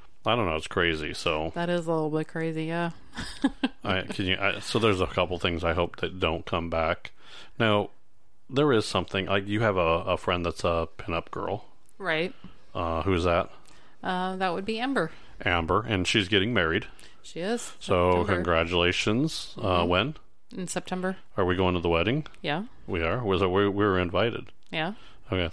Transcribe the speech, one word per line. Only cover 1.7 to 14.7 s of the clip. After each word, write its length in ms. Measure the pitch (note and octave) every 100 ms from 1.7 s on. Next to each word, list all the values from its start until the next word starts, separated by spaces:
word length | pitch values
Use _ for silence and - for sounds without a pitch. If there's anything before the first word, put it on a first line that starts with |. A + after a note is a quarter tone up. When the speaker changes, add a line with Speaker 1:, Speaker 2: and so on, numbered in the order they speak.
| F3 E3
Speaker 2:
a 60 |
little 160 | D#3+ D#3
bit 180 | D#3 D#3
crazy, 360 | E3 E3 D#3+
yeah. 260 | D#3+ E3+ E3+ - - - - -
<laughs> 480 | C#4 - B3+ -
Speaker 1:
I, 180 | - F#2+
can 220 | F#2+ - F#2
you? 100 | F#2+
I, 200 | G2 G2+
so 180 | - A#2
there's 220 | A2 F#2
a 60 | F2
couple 320 | - F2+ F2
things 240 | F#2 E2+
I 80 | E2+
hope 220 | E2+ F2 -
that 220 | E2+ F#2
don't 260 | F2 E2 -
come 240 | F2 E2
back. 420 | E2 D#2+ F2 - - - - - -
Now, 320 | A2+ G#2 - - - - - - -
there 240 | C3 D3+
is 120 | A2+ -
something, 400 | F#2+ F2 G2 F2+
like, 200 | G2+ G2
you 120 | G#2
have 160 | A2+ F#2
a, 40 |
a 360 | E2 E2 F2 F2
friend 280 | - F2+ E2+
that's 180 | -
a 240 | F2+ E2+ E2 -
pinup 320 | - E2+ -
girl. 360 | - F2 G#2+ - - - -
Speaker 2:
Right. 360 | F#3+ D#3 F3 - - - -
Speaker 1:
Uh, 280 | F#2+ E2 D#2+
who's 220 | F#2 F2+
that? 260 | F2 E2+ - - - - - -
Speaker 2:
Uh, 340 | F#3 F3+ F#3 F#3
that 180 | F#3+
would 100 | E3+
be 140 | G3